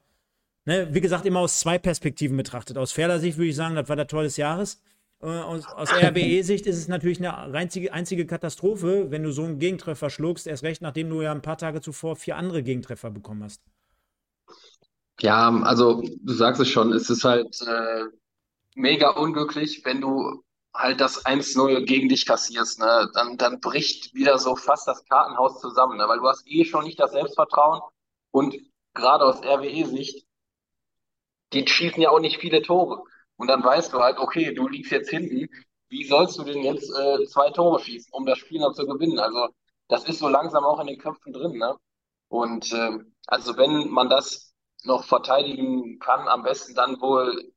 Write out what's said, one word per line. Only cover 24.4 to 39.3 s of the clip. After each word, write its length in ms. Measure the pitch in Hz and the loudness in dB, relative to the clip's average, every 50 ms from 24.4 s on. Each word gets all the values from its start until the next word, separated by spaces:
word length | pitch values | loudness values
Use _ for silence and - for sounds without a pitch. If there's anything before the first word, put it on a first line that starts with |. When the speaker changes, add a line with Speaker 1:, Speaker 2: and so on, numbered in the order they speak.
| 127 127 127 | 4 0 -2
Speaker 2:
fast 320 | 123 - - 147 151 - 143 | -2 2 0 0 2 2 -4
das 160 | 127 - _ | -4 -4 _
Kartenhaus 560 | - 131 135 - - 117 120 131 131 - - | 2 4 4 4 2 2 0 0 0 0 -4
zusammen, 380 | - 123 113 123 127 127 110 104 | -10 -2 2 2 2 2 2 -2
ne? 100 | 104 107 | 0 0
Weil 100 | 113 120 | 0 2
du 100 | 123 127 | 2 0
hast 180 | 135 - - | 0 0 -4
eh 180 | 143 147 160 165 | -4 2 2 2
schon 200 | 160 160 151 151 | 2 2 -4 -4
nicht 140 | 160 160 - | -2 0 0
das 140 | 143 - | 0 2
Selbstvertrauen 720 | - 139 156 - - - 156 - - 147 147 151 160 160 - - _ _ _ _ _ _ _ _ | 2 -2 -4 -2 0 0 0 2 4 4 6 6 4 0 -6 -12 _ _ _ _ _ _ _ _
und 260 | - 135 139 135 - - - _ _ _ _ _ - | 0 0 2 0 -2 -8 -16 _ _ _ _ _ -6
gerade 320 | 117 117 131 147 151 143 | 2 4 6 6 6 6
aus 160 | 131 127 - | 4 2 2
R 180 | 117 127 139 135 | 0 0 0 0
W 80 | 139 139 | 0 -4
E 160 | 139 160 160 | -4 -4 -4
Sicht, 420 | 127 127 135 - - - - _ _ _ _ _ _ _ _ _ _ _ _ _ _ _ _ _ _ _ _ _ _ _ _ _ - | -2 -4 -6 -8 -8 -12 -16 _ _ _ _ _ _ _ _ _ _ _ _ _ _ _ _ _ _ _ _ _ _ _ _ _ -6
die 160 | - 135 - - | -4 -2 0 0
schießen 320 | - - 170 170 - 165 | 0 0 0 0 0 2
ja 80 | 160 147 | 4 6
auch 120 | 151 160 | 6 4
nicht 200 | 160 151 - - | 4 2 -4 -4
viele 220 | - 175 156 - | -4 0 0 2
Tore. 400 | - - 175 185 175 - - - - _ _ _ _ _ _ | 2 4 2 2 2 0 -2 -10 -12 _ _ _ _ _ _
Und 120 | - 120 127 | -6 0 2
dann 140 | 135 131 | 2 4
weißt 300 | 123 127 135 165 170 - | 4 4 4 4 2 0
du 60 | 135 123 | 0 4
halt, 180 | 120 127 131 | 4 4 4
okay, 380 | - - - - 170 160 147 120 | 2 -4 -2 0 -2 -2 -2 -2
du 120 | 131 127 | -4 -4
liegst 240 | 131 - 127 - - | -4 -4 -8 -6 -2
jetzt 180 | 143 135 - - | -2 -2 -2 -2
hinten, 400 | - 165 - - 127 127 - - - - _ _ _ _ _ - | -6 -6 -4 -4 -4 -4 -6 -6 -12 -20 _ _ _ _ _ -14
wie 140 | 127 143 147 | -12 -10 -2
sollst 340 | 135 143 151 180 175 - 160 | 2 4 4 4 4 0 -8
du 40 | |
denn 200 | 147 143 143 143 | -8 -6 -6 -2
jetzt, 260 | 135 - - - - - | -2 -2 -2 -4 -6 -6
äh, 340 | - 135 139 139 139 139 139 | -4 0 0 2 2 2 0
zwei 240 | - - 139 143 147 | 0 4 4 4 4
Tore 280 | 147 170 170 170 160 135 | 4 4 4 4 4 2
schießen, 320 | - 123 117 117 - _ - | 0 -4 -14 -14 -16 _ -10
um 100 | 131 135 | -6 -2
das 140 | 135 127 - | -2 -2 -2
Spiel 220 | - - 160 160 | -2 -10 -6 -2
noch 120 | 147 139 | -2 -2
zu 140 | - - 143 | -2 -2 -6
gewinnen? 320 | 143 139 139 165 165 147 117 | -6 -4 -2 0 0 2 2
Also 300 | 107 113 | 0 0